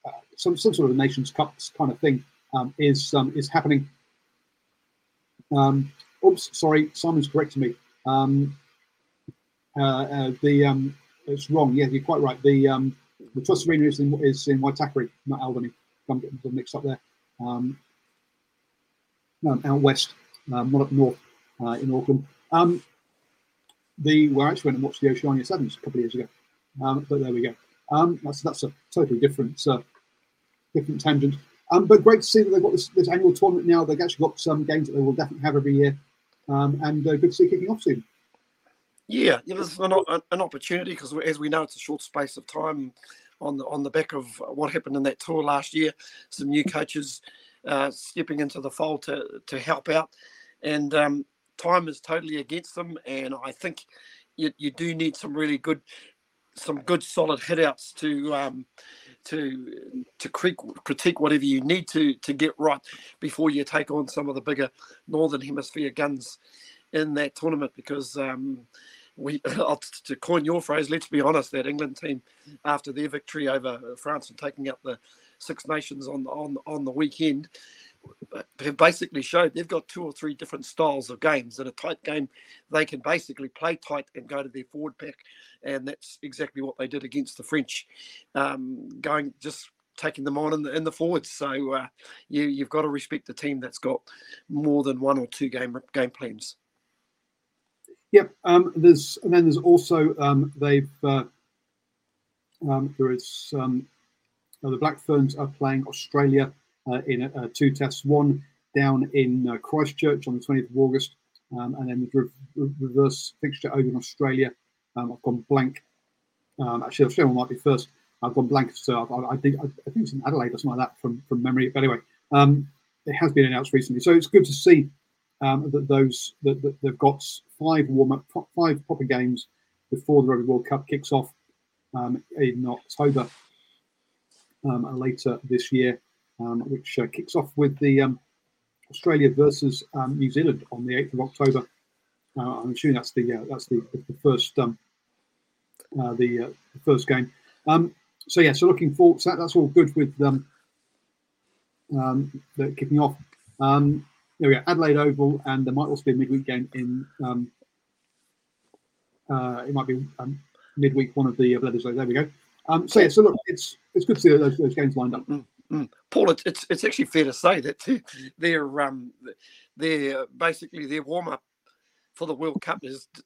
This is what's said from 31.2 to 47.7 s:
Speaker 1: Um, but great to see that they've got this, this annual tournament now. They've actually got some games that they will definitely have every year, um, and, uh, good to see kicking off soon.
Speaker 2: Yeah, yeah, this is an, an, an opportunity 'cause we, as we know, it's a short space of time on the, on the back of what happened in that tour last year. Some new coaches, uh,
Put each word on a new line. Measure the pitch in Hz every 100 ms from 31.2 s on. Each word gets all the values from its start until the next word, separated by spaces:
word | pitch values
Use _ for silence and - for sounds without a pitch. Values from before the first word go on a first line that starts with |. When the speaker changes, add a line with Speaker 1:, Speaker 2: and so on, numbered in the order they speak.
| 139 139 - _ -
Speaker 1:
Um, | 180 196
but | 214
great | 214 220
to | -
see | 220
that | 202
they've | 359
got | -
this, | - -
this | - -
annual | - 185
tournament | - 196 180 170
now. | 170
They've | 156 147
actually | 170 - 160
got | -
some | 165 151
games | 151 156 139
that |
they | 139
will | 135
definitely | 131 147 -
have | 151 139
every | 139
year, | 139 143 139 _ _ _ _ -
um, | 139 143 143
and, | 151 151 156
uh, | 147
good | 175
to |
see | - 349
kicking | 185 190
off | 220
soon. | 156 123 - _ _ _ _ _ _ _ _ _ -
Speaker 2:
Yeah, | 240 180 127
yeah, | - 185
this | 170
is | 180
an, | 185
an, | 190 - 165 -
an | 180
opportunity | 180 139 - 180 180
'cause | 156 139
we, | 151
as | 156 147
we | 151
know, | 160
it's | 147
a | -
short | - 151
space | - 147 139 139
of | -
time | 151 156 147 131 - - - _ _
on | 147 139
the, | 127
on | 143
the | 139
back | 156 -
of | 143 120 - -
what | 139 151
happened | 160 135 139
in |
that | 135 -
tour | - 160
last | 147 143 -
year. | 156 151 - - - _
Some | - 143
new | 147
coaches, | 185 151 156 151 139 - - - _ _
uh, | -